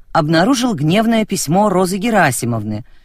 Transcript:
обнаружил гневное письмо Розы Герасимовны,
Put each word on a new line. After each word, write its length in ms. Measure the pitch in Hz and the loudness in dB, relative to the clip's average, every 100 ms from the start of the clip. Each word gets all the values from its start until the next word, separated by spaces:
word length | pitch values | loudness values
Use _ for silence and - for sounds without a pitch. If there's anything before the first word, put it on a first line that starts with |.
| - | -4
обнаружил 640 | 165 151 160 208 254 254 | -2 2 2 2 2 0
гневное 520 | 160 151 202 226 226 214 | -2 0 2 2 0 0
письмо 440 | 190 - 180 214 | -4 0 2 2
Розы 280 | 180 180 196 | 2 0 -2
Герасимовны, 840 | 233 214 151 117 113 113 107 107 - - | 0 2 2 0 -4 -4 -6 -8 -12 -20